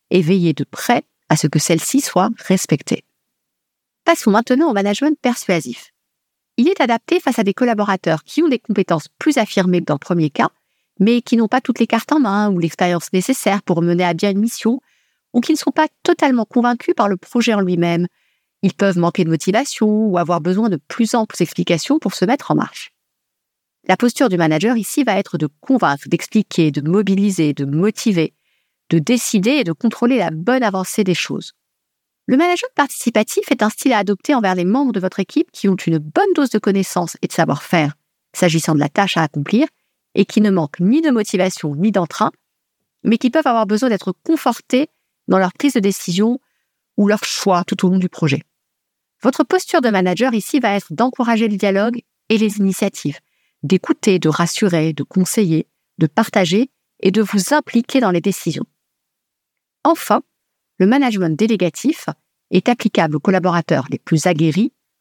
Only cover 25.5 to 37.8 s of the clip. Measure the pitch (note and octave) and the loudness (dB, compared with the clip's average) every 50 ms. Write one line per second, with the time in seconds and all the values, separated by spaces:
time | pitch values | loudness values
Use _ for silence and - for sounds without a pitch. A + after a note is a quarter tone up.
25.5 | _ _ - - - B3 F#3 D3 C#3 C#3 - - F3+ - - - - A3 - - | _ _ -2 0 0 2 2 0 -2 -2 -4 -2 -4 -2 -2 0 0 0 0 0
26.5 | - - D#3+ D3+ C#3+ D#3 C#3 D#3 F3+ G#3+ G3+ G3 F#3+ G3 G3+ G#3 F#3 - D#3+ D3 | 0 0 0 2 0 -2 -2 0 0 0 2 2 2 2 0 0 0 0 0 0
27.5 | C#3+ - C#3 C#3 C#3+ D#3+ F#3 A3 - - - A3+ F#3+ E3 D#3 - _ _ _ _ | 0 -2 -4 -2 0 0 0 0 -2 -2 -2 0 2 2 0 -2 _ _ _ _
28.5 | _ _ _ _ _ _ _ - E3 E3 C#3+ - B3+ A#3 - - - G3+ F3+ A#3 | _ _ _ _ _ _ _ 0 0 0 2 2 0 0 0 0 0 0 2 2
29.5 | D4 D4 A3 E3+ E3 - - A3+ - - A#3+ A#3+ C4+ A#3 F3 E3 D#3+ D#3+ F3 A#3 | 2 0 0 -2 -2 -2 -2 -2 -2 0 0 0 2 0 0 -2 -4 -4 -2 0
30.5 | B3+ B3+ A#3+ G#3 F#3+ F#3+ F#3 - - - G3+ F#3 E3+ - - - C#3+ - - - | 0 0 0 0 -2 -2 -6 -4 -2 -2 0 0 0 -2 -2 -6 -6 -8 -10 -12
31.5 | - _ _ _ _ _ _ _ _ _ _ _ _ _ _ - B3+ C4+ E4+ F4+ | -20 _ _ _ _ _ _ _ _ _ _ _ _ _ _ 0 2 2 2 2
32.5 | F4 E4+ A#4+ C5 _ - D4 - - - - - - G#3+ A3 - - G4+ - - | 0 -2 -6 -6 _ -4 -4 -4 -4 -8 -6 -2 0 -2 -2 -2 -2 -4 -4 -4
33.5 | C#4 - G#3 G#3+ - - - C4+ A#3+ G#3 G3+ G3 G3+ - - - D4 B3 G#3 F#3+ | -2 -2 -2 -2 -2 -2 -2 0 0 0 0 -2 -4 -4 -2 -2 0 0 0 0
34.5 | F#3 F3+ F3 F#3 G#3+ C4+ C#4+ B3+ G3+ F#3+ F3+ F#3 - - F#3+ - - - - _ | -2 0 0 0 0 0 0 0 -2 -2 -4 -4 -4 -4 -4 -2 -2 -2 -2 _
35.5 | - - - G3 F#3 - - E3 E3 D#3 D3+ D#3 - F4 G4+ G4 F4 D#4 C#4 A#3+ | -4 -2 0 0 0 0 0 0 0 0 -2 -2 0 0 2 2 2 2 0 0
36.5 | - G#3 - G#3 G3 G3 F#3+ - - F3+ F3 D#3 - - - - - - E3 D#3+ | 0 0 0 0 0 0 0 -2 -2 -4 -4 -6 -6 -8 -8 -4 0 0 0 0
37.5 | D#3+ C#3+ - - F#3+ E3 | 0 -4 -4 -2 0 0